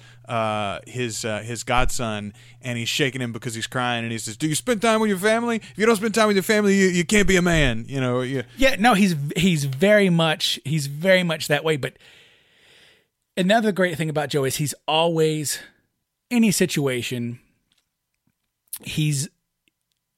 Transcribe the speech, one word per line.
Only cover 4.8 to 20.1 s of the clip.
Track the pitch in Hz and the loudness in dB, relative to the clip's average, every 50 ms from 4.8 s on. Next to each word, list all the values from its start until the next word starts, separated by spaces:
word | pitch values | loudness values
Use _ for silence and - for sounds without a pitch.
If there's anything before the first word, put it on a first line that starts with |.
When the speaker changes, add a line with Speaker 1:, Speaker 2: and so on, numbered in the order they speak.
Speaker 1:
time | 233 226 220 220 | 0 2 2 2
with | 220 214 | 2 0
your | 196 180 | 0 0
family? | 190 214 220 233 233 240 233 | 0 0 0 0 0 -2 -4
If | 214 - - - | -6 -6 -10 -6
you | 170 208 | 0 2
don't | 233 233 | 2 2
spend | 185 214 226 190 | 2 0 0 0
time | 226 214 | 2 2
with | 214 202 | 2 2
your | 190 175 | 2 2
family, | - 220 208 208 196 196 | 2 2 2 4 4 4
you, | 196 190 | 4 4
you | 185 175 175 170 | 4 2 2 0
can't | - 214 208 196 | 2 4 4 4
be | 170 190 | 6 4
a | 180 | 4
man." | 175 180 170 160 147 131 113 113 113 | 4 4 4 2 2 2 0 -2 -6
You | 120 131 139 | -6 -4 -4
know. | 131 123 123 123 | -2 0 0 -2
You | 127 123 135 131 117 - - | -2 -2 -4 -6 -6 -8 -2
Speaker 2:
Yeah, | - 262 262 - 180 | 0 2 2 2 4
no, | 208 247 226 | 4 4 4
he's, | 185 208 190 170 143 143 147 - | 6 4 4 2 0 -4 -4 -2
he's | 175 160 196 170 147 139 | 0 2 2 2 2 0
very | 139 131 135 180 202 214 208 202 185 | -4 -2 2 4 4 6 6 4 4
much, | 170 165 165 160 156 - - - - - - | 2 2 2 0 0 -2 -2 -4 -4 -6 -6
he's | 139 156 160 139 | -4 -4 -4 -4
very | 139 143 147 165 190 185 180 180 | -6 -6 -2 2 2 4 4 2
much | 170 160 160 - - | 0 -4 -4 -2 -2
that | 147 143 147 | -2 0 0
way. | 160 156 | -2 -2
But | 143 123 127 - _ _ - - - - _ _ _ _ _ _ _ _ _ _ _ _ _ _ _ _ _ _ _ _ _ _ | -2 -4 -8 -10 _ _ -20 -20 -20 -20 _ _ _ _ _ _ _ _ _ _ _ _ _ _ _ _ _ _ _ _ _ _
another | 202 180 185 214 240 214 214 180 | 0 2 2 2 2 2 0 0
great | 185 185 175 160 | 0 0 -2 -2
thing | 147 165 156 | -4 -4 -4
about | 147 151 147 139 | -4 -4 -4 -2
Joe | - 147 135 | -2 -2 0
is | 135 - | -2 -2
he's | - 147 135 - - _ | -2 -4 -4 -6 -6 _
always, | - 151 160 165 170 165 160 156 156 156 156 147 143 - - - - _ _ _ _ _ _ _ _ _ _ _ - | -2 0 2 2 2 2 2 2 2 0 -2 -4 -6 -8 -8 -12 -16 _ _ _ _ _ _ _ _ _ _ _ -2
any | 240 240 226 214 | 2 4 4 4
situation, | 160 - 190 - - 160 143 135 127 123 117 - 127 120 120 120 120 123 _ _ _ _ _ _ _ _ _ _ _ _ _ _ _ _ _ _ _ _ _ _ _ _ _ _ - - | 4 2 0 0 0 0 0 0 -2 -2 -4 -6 -6 -6 -6 -6 -8 -12 _ _ _ _ _ _ _ _ _ _ _ _ _ _ _ _ _ _ _ _ _ _ _ _ _ _ -14 -14
he's, | - - - 156 156 151 147 135 143 - _ _ _ _ _ _ _ _ _ _ _ _ _ _ _ _ | -12 -8 -4 -2 -2 0 -2 -2 -4 -8 _ _ _ _ _ _ _ _ _ _ _ _ _ _ _ _